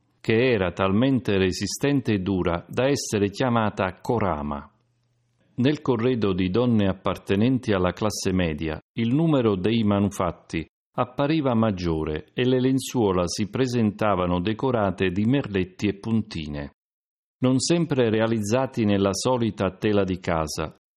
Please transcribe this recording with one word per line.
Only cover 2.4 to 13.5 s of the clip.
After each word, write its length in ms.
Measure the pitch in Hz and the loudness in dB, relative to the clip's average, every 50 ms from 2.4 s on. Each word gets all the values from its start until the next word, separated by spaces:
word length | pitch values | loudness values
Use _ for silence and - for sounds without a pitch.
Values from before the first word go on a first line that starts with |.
| 85 87 85 85 - - | 0 0 -2 -4 -6 -6
da 180 | - 117 127 | -4 0 0
essere 440 | 139 143 - - - - 104 101 101 | 0 0 -2 -2 -2 0 0 0 0
chiamata 680 | 196 - 135 127 117 117 110 104 - - 101 92 - - | 0 -2 -2 0 0 0 0 0 -2 -2 -2 -4 -4 -6
corama. 680 | - - 123 113 104 92 80 73 73 73 73 71 69 - _ _ _ _ _ _ _ _ _ _ _ _ _ _ _ _ _ | -4 -2 -2 0 0 0 -2 -2 -4 -6 -6 -8 -10 -16 _ _ _ _ _ _ _ _ _ _ _ _ _ _ _ _ _
Nel 260 | - 120 139 156 143 | -2 0 0 0 0
corredo 540 | - - 123 107 113 127 131 117 104 98 92 | 0 -2 0 0 0 0 0 2 0 0 2
di 160 | 90 92 92 | 0 0 0
donne 380 | 92 113 123 123 117 107 101 95 | 2 2 2 2 2 2 2 2
appartenenti 840 | 92 - - 98 90 - - - 98 98 110 127 131 120 - 110 | 0 -2 -2 -4 -4 -4 -2 0 0 2 2 2 2 0 0 0
alla 200 | 101 92 92 90 | 0 2 2 0
classe 420 | 87 - 110 107 - - - 98 92 | 0 0 -2 -2 -2 -2 -2 0 0
media, 440 | 92 90 82 78 76 80 78 78 85 - _ - 117 | 0 0 0 -2 -4 -6 -6 -6 -8 -12 _ -6 -4
il 160 | 113 117 127 | -2 0 0
numero 420 | 151 170 165 151 135 117 110 101 | 0 2 2 2 4 4 2 2
dei 260 | 92 90 104 117 117 | 2 2 2 2 2
manufatti 840 | 110 104 101 101 101 98 - - 95 85 - - - - - 82 78 - _ _ _ _ _ - | 2 2 2 2 2 0 0 -2 -2 -2 -4 -6 -10 -8 -8 -6 -8 -8 _ _ _ _ _ -4
appariva 560 | 123 123 - - 143 143 160 160 135 135 117 | -4 -4 -2 -2 -2 0 0 0 0 0 2
maggiore 720 | 110 113 113 98 90 90 85 80 78 78 76 76 78 - _ | 2 2 0 0 -2 -2 -2 -2 -2 -2 -4 -4 -6 -8 _
e 120 | - - 123 | -4 -2 0
le 120 | 127 131 127 | 2 2 2
lenzuola 640 | 123 131 131 135 127 - - 131 107 98 92 90 87 | 2 2 0 0 -2 -2 0 0 2 2 2 2 0
si 220 | 87 - - 107 | -2 -2 -4 -6
presentavano 920 | 90 | -4